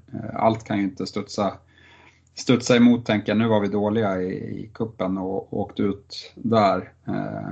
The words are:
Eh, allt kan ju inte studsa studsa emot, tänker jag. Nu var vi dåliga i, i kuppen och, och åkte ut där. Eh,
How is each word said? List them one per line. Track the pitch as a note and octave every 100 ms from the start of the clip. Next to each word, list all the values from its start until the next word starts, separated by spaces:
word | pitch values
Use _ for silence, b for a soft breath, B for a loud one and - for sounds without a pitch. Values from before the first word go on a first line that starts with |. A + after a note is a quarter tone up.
| -
Eh, | - - -
allt | A2+ A2+
kan | - G2+
ju |
inte | G2 F#2+ F#2+
studsa | G#2 G2 - G2 - _ b b b b b b -
studsa | - A#2+ - A#2+
emot, | A#2+ A#2 -
tänker | G#2 G#2
jag. | G#2
Nu | A2+
var | G#2+
vi | G2+
dåliga | G#2 G#2 A2 G2+ F#2
i, | F#2
i | F#2+ - G2+ G#2+
kuppen | - A2+ - F#2 F#2+
och, | F#2 G2 -
och | G#2+
åkte | G2+ -
ut | G#2 G2+ - - - -
där. | A2+ A2+ G2+ F#2 - _ -
Eh, | G2 G2+ G#2 G2+